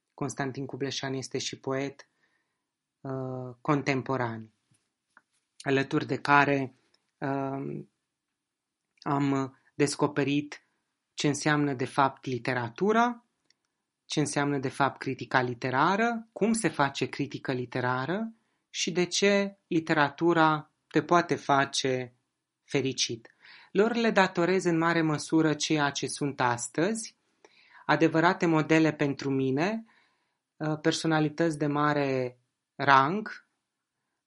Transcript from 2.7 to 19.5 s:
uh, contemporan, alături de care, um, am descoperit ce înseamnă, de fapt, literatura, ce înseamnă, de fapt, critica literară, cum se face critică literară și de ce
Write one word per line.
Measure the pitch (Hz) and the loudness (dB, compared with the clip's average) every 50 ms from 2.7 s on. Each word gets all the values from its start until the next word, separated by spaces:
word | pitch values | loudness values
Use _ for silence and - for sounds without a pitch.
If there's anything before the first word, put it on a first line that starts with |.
| _ _ _ _ _ _ | _ _ _ _ _ _
uh, | - 135 131 131 131 131 131 127 127 127 123 - | -12 -10 -8 -8 -8 -8 -8 -10 -10 -12 -14 -8
contemporan, | - - 151 139 127 147 139 131 120 - 135 127 123 117 113 110 110 110 _ _ _ _ _ _ _ _ _ _ _ _ _ _ _ _ _ _ _ _ _ - | -4 -2 -2 -2 -2 -2 -4 -2 -2 -4 -4 -2 -2 -4 -6 -8 -12 -16 _ _ _ _ _ _ _ _ _ _ _ _ _ _ _ _ _ _ _ _ _ -8
alături | - 143 139 135 135 135 - 151 139 | -2 0 2 2 2 0 -2 -2 -2
de | 120 143 123 | -2 -4 -4
care, | - - 143 143 139 139 143 139 135 127 - _ _ _ _ _ _ _ _ _ | 2 4 6 6 6 6 2 0 -2 -4 -8 _ _ _ _ _ _ _ _ _
um, | 151 139 135 139 139 135 135 139 139 143 143 147 147 - _ _ _ _ _ _ _ _ _ _ _ _ _ _ _ _ _ _ _ _ _ _ | -6 -6 -4 -4 -4 -6 -6 -8 -8 -8 -10 -10 -12 -14 _ _ _ _ _ _ _ _ _ _ _ _ _ _ _ _ _ _ _ _ _ _
am | - 160 147 139 143 139 139 135 135 131 - _ _ _ _ | -6 -4 -2 0 0 0 0 0 -2 -4 -8 _ _ _ _
descoperit | - 147 143 - - 156 147 147 151 139 135 143 147 147 - - - _ _ _ _ _ _ _ _ _ _ _ | -2 -2 -2 0 0 -2 -2 0 0 0 0 0 -2 -2 -4 -10 -18 _ _ _ _ _ _ _ _ _ _ _
ce | - - 147 | -2 -2 0
înseamnă, | 139 143 - 156 151 147 147 143 139 | 0 0 0 0 2 2 2 0 -2
de | 123 131 | -2 -4
fapt, | 123 - - 139 135 - - - | -2 0 2 2 2 0 -4 -8
literatura, | 139 127 120 117 - 127 127 120 117 - - 185 208 220 226 233 240 240 233 _ _ _ _ _ _ _ _ _ _ _ _ _ _ _ _ _ | -8 -8 -6 -4 -4 -4 -4 -4 -6 -6 -2 0 0 2 2 2 2 0 -4 _ _ _ _ _ _ _ _ _ _ _ _ _ _ _ _ _
ce | - - 160 | -6 -2 -2
înseamnă, | 147 135 - 151 143 143 143 139 | -2 -2 -2 -2 -2 0 -2 -2
de | 131 135 | -4 -4
fapt, | - - 143 131 127 - | -2 0 0 0 0 -4
critica | - 135 131 - - - - 131 | -8 -8 -8 -8 -4 0 0 2
literară, | 127 123 123 - - 131 123 135 147 170 190 202 226 233 233 226 226 - | 2 0 -2 -4 -4 -2 0 2 2 2 2 2 0 0 -2 -4 -8 -12
cum | - - 185 226 226 | -6 -2 0 0 0
se | 226 - 160 | 0 0 -2
face | - - 143 135 135 - 139 | 0 0 0 0 0 -2 -6
critică | 123 - - 143 135 - - - - | -4 -4 -6 -6 -6 -8 -8 -6 -4
literară | 135 127 123 120 - 131 123 123 127 127 131 139 170 208 226 226 - _ _ _ _ _ _ _ | -4 -4 -4 -4 -4 -2 -2 -2 -2 -2 -2 -4 -4 -4 -4 -6 -10 _ _ _ _ _ _ _
și | - - - - | -8 -6 -4 -2
de | 165 175 180 | 0 0 0
ce | 175 - - 196 202 202 202 202 196 | 0 0 2 2 4 4 2 2 -2